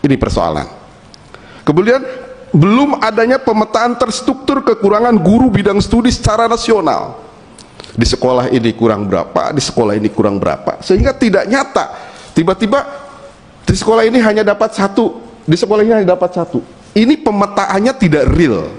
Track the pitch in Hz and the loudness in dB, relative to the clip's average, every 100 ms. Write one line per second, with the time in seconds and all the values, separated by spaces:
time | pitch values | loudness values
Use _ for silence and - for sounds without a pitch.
0 | 143 123 104 101 85 76 65 - - - | 0 0 -2 -2 -2 -4 -8 -14 -20 -20
1 | - - - - - - - 151 208 262 | -20 -20 -20 -20 -20 -6 -2 0 2 0
2 | 285 - - - - 160 185 233 294 - | -2 -14 -16 -20 0 2 4 4 2 0
3 | 220 220 226 262 - 214 214 233 240 240 | -2 0 0 0 0 0 0 0 -2 0
4 | 247 - - 254 - 277 - 220 196 208 | 0 0 -4 -2 -2 0 0 2 4 4
5 | 240 214 165 226 262 196 202 196 190 233 | 4 4 4 4 4 2 2 0 0 2
6 | 240 - 233 214 233 233 - 214 156 87 | 2 0 -2 0 0 0 0 0 2 -2
7 | - - - - - - - - - - | -6 -12 -20 -20 -20 -20 -20 -20 -12 -2
8 | 113 127 127 127 127 127 113 113 113 104 | 0 0 0 0 2 0 0 0 0 0
9 | 101 92 80 85 - 147 - - 107 107 | 0 -2 0 -2 -2 -4 -4 -2 0 0
10 | 107 - 104 101 85 69 - - - 196 | -2 0 0 0 -2 -4 -6 -8 -2 0
11 | 269 - 233 190 - 269 277 196 - - | 2 0 0 2 0 -2 -2 -4 -4 -10
12 | - - - - 165 185 214 277 - - | -18 -20 -4 -2 0 0 0 0 -2 -14
13 | - - - - - - - - 208 226 | -18 -20 -20 -20 -20 -10 -4 -2 2 2
14 | 220 247 220 214 208 202 214 - 196 196 | 4 2 2 2 0 0 -2 -2 -2 0
15 | 220 - - - - 170 202 214 220 220 | -2 -4 -20 -12 -2 -2 0 2 2 2
16 | 185 180 180 175 170 123 - - - 208 | 2 0 -2 -4 -4 -6 -8 -20 -4 0
17 | 226 302 311 208 202 202 196 196 233 262 | 2 2 0 0 0 0 -2 0 0 0
18 | 180 151 131 - 156 98 76 | 0 2 2 2 2 0 -4